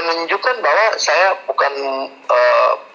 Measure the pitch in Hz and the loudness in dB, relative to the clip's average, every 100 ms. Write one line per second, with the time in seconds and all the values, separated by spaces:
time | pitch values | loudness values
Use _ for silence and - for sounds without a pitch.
0 | 170 165 170 196 254 240 160 170 220 - | 0 -2 -2 -2 -2 -2 0 2 2 0
1 | - 156 190 185 - 131 139 139 139 135 | 0 2 2 0 -4 -2 -2 -2 -6 -6
2 | 135 - - 123 123 120 117 - - | -8 -10 -2 2 4 4 2 0 -6